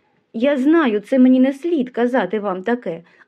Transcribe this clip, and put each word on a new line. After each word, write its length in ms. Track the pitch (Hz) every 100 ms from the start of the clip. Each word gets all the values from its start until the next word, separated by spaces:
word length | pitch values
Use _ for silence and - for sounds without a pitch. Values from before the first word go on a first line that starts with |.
| _ _ _
«Я 240 | 240 277 294
знаю, 440 | 269 330 269 208
це 180 | - 269
мені 220 | 254 254
не 120 | 262
слід 380 | 277 339 330 247
казати 500 | - 240 262 185 214
вам 220 | 202 185
таке, 400 | 185 240 208 170 - _